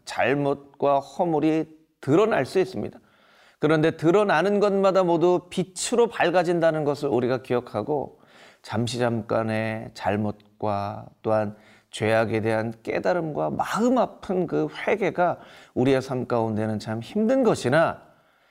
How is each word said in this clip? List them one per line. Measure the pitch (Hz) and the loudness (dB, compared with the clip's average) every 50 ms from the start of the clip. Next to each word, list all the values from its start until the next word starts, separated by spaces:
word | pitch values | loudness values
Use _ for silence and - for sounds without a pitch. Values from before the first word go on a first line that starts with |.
| - | -16
잘못과 | - - - 95 113 135 143 143 139 143 143 - - - - 139 139 143 139 | -10 -4 -2 0 2 2 2 0 0 -2 -4 -6 -14 -8 -2 0 2 2 2
허물이 | 139 - - - 185 175 160 147 143 160 156 160 156 156 - - _ _ _ _ | 0 -4 -4 -4 -2 0 0 2 2 2 2 0 -2 -4 -8 -20 _ _ _ _
드러날 | - 127 139 180 220 220 226 - - | -2 2 4 4 4 4 2 0 -2
수 | - - 190 | 0 0 0
있습니다. | 185 - - 107 - - - - _ _ _ _ _ _ _ _ _ _ _ _ | 0 0 -2 -8 -10 -10 -10 -16 _ _ _ _ _ _ _ _ _ _ _ _
그런데 | - 151 160 156 156 160 147 160 | 0 2 4 4 4 2 0 2
드러나는 | 147 160 175 208 214 202 165 151 175 202 208 208 | 2 4 4 4 4 4 2 2 2 2 2 2
것마다 | 196 208 196 196 190 196 180 190 185 | 2 2 2 2 2 4 4 4 2
모두 | 170 170 165 156 180 180 175 - - | 2 2 4 4 4 4 2 0 -4
빛으로 | - - 180 - - - - - 247 233 233 220 | -4 -4 -4 -4 -6 -8 -6 -2 2 2 2 2
밝아진다는 | - - - 170 160 180 175 165 180 170 160 165 156 156 151 | 2 0 0 2 2 2 2 2 2 2 2 2 2 0 0
것을 | 139 143 139 147 139 | -2 -2 -2 0 0
우리가 | 110 123 123 117 131 127 | 0 2 2 0 0 -2
기억하고 | - - 127 123 120 - - 107 107 - 151 143 131 - - _ _ _ - - - - - _ | -2 -2 -2 -2 -2 -4 -6 -6 -4 -2 -2 -4 -4 -6 -12 _ _ _ -20 -20 -20 -20 -20 _
잠시 | - - - 110 120 113 120 120 | -14 -6 -4 -4 -2 -2 -2 -2
잠깐의 | 123 120 117 117 104 - 117 110 113 113 110 110 110 110 110 110 117 120 - | 0 0 0 -2 -2 -2 -2 -2 -2 -2 -2 -2 -4 -4 -6 -8 -10 -14 -14
잘못과 | - - 95 101 107 107 104 101 - _ _ _ - - 107 101 101 101 101 107 110 113 113 - _ - | -8 -4 -2 -2 0 -2 -4 -6 -8 _ _ _ -8 -4 -4 -2 -4 -4 -6 -8 -10 -14 -18 -18 _ -4
또한 | 113 107 110 107 104 104 - - - - - _ _ | 0 0 0 0 -2 -6 -10 -18 -20 -20 -20 _ _
죄악에 | - - 107 107 110 110 113 104 113 110 | -8 -4 0 2 2 2 2 0 0 -2
대한 | 104 113 113 110 110 117 117 117 - | 0 0 0 -2 -2 -4 -8 -8 -8
깨달음과 | - - 175 - - 185 180 165 156 147 156 156 151 | -6 -4 -2 0 0 0 0 -2 -4 -4 -4 -4 -4
마음 | - - - - - 190 226 247 262 247 | -4 -4 -4 -4 -2 -2 0 2 2 2
아픈 | 202 - - - - - 190 185 175 | 0 -2 -4 -8 -8 -4 -2 -2 -2
그 | 151 151 147 156 147 | -2 -2 -2 -2 -2
회개가 | - - - - 226 214 220 165 - 170 180 170 151 - - - - - - - - | -4 -6 -4 -2 -2 0 -2 -2 0 0 0 0 -2 -4 -8 -18 -20 -20 -20 -8 -4
우리의 | 135 127 135 135 131 | 0 2 2 2 2
삶 | 127 - 131 127 120 - | 0 -2 -4 -6 -4 -2
가운데는 | 123 120 113 113 110 104 110 110 110 104 | 0 0 0 0 -2 -2 -2 -2 -4 -4
참 | - 113 110 113 | -6 -6 -8 -8
힘든 | 113 - - 208 220 214 262 269 262 | -8 -6 -2 0 0 2 2 2 2
것이나 | 220 160 - - 120 131 160 165 131 85 - - - _ _ _ _ _ _ _ _ | 2 2 2 0 2 2 2 2 2 0 -4 -12 -20 _ _ _ _ _ _ _ _